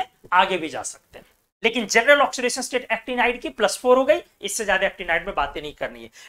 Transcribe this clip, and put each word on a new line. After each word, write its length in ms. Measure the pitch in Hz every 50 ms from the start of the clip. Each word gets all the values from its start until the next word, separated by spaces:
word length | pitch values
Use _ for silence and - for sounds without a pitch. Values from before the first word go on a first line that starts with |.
| 370 - _ _ - - 175
आगे 240 | 185 196 185 185
भी 120 | 170 160 139
जा 140 | 127 110 98
सकते 360 | - - - _ _ - -
हैं। 60 | - _ _ _ _ _ _ _ -
लेकिन 220 | 233 247 247 208
general 340 | - - 226 233 285 285 285
oxidation 400 | 262 247 - 269 240 240 - 269
state 260 | 247 - 269 240 - -
actinide 480 | 220 - - - 247 247 226 240 240 247
की 80 | - 311
प्लस 280 | - - 208 190 -
फ़ोर 200 | - - 247 254
हो 60 | 262 262
गई, 140 | 285 320 415 - _ _ _
इससे 240 | 202 196 - - 214
ज्यादा 200 | 202 185 190 196
actinide 380 | 180 - - 180 175 165 175 175
में 80 | 196 175
बातें 260 | 151 143 139 - 160
नहीं 120 | 151 147 -
करनी 300 | - 135 120 120 117 117
है। 60 | - - - -